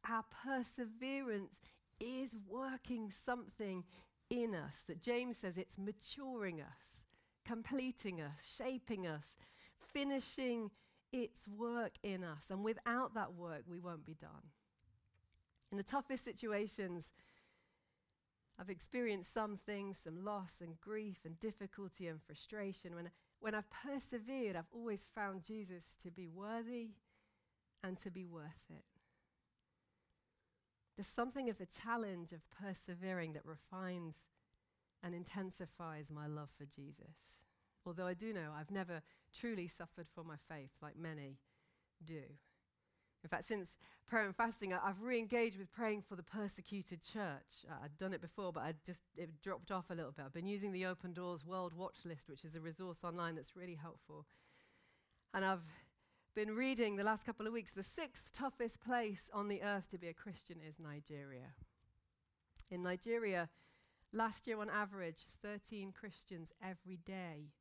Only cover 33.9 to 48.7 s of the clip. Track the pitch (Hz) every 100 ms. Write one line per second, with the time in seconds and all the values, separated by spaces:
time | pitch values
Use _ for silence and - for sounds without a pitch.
33.9 | 180 165 151 - _ _ - _ _ _
34.9 | _ 175 175 175 185 185 - 180 - 165
35.9 | 151 147 151 151 151 143 - 143 - 143
36.9 | 147 - 156 - - - _ _ _ -
37.9 | 170 180 180 220 202 151 151 156 196 180
38.9 | 165 - - _ - 240 208 175 - 160
39.9 | - 160 - 165 147 - 156 135 - 151
40.9 | - 165 151 139 135 _ _ _ _ _
41.9 | _ 160 160 135 143 _ _ _ _ _
42.9 | _ _ _ 165 - - 214 175 - -
43.9 | - - 233 202 190 233 - 190 180 196
44.9 | 190 233 240 214 233 233 190 190 - 220
45.9 | 208 - 185 165 214 202 - - 202 180
46.9 | 170 - 220 190 139 - - 170 147 147
47.9 | 151 190 180 170 - 185 165 139